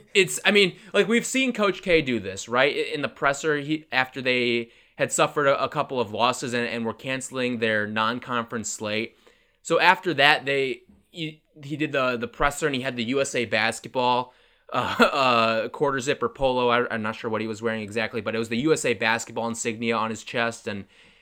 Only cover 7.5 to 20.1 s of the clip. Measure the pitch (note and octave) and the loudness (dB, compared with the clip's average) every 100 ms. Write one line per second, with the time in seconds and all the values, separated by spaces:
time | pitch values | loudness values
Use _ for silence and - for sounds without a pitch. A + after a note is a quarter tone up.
7.5 | A#2+ A2+ G#2+ G#2 A2 A2 B2 - A#2+ A#2 | 0 0 0 0 0 0 -2 -4 -4 -4
8.5 | A#2+ G2+ - G#2+ G#2+ A#2 _ _ _ _ | -6 -8 -6 -4 -4 -6 _ _ _ _
9.5 | _ - E3 E3+ F#3 F3+ C#3 C#3+ D3 C3 | _ -2 2 4 2 0 2 4 4 0
10.5 | C#3 C3+ A#2+ _ _ _ - D#3 D#3 _ | -2 -2 -4 _ _ _ -10 -10 -10 _
11.5 | - C#3 D3 D3 C#3 B2+ A#2+ A#2+ - D3 | -18 -8 -6 -2 0 0 0 -4 0 -2
12.5 | - D#3 C3+ C3 B2 A2+ C3+ C3+ C3+ A2+ | 0 -2 -2 -4 -4 0 0 0 -2 0
13.5 | A2 A2 A2+ - C3 B2 B2 B2 _ _ | 2 0 -2 -6 0 2 2 -2 _ _
14.5 | _ - B2+ A#2+ - A#3 C#3+ C3 A#2 A2+ | _ -6 -2 0 2 4 4 4 4 4
15.5 | A2+ A#2 - D3 C3+ B2+ C3+ A#2+ - C3+ | 2 -2 -2 0 0 -2 -2 -2 0 0
16.5 | B2+ B2 A#2+ A#2+ A2+ G#2+ A2 A#2+ G#2+ A2 | 2 2 2 2 -2 -4 -6 -4 -4 -4
17.5 | G#2+ A2+ A2 G#2 A2 A2 A#2+ G2+ A2+ A2+ | -4 -4 -4 -4 -4 -4 -4 -4 -4 -2
18.5 | A#2 D3+ D3+ C3+ A2 A2+ A#2 - A#2 A#2 | 0 2 2 0 0 2 0 -2 -6 -4
19.5 | A2+ A#2+ A2+ A#2 A2+ A2 | -4 -6 -4 -2 0 -2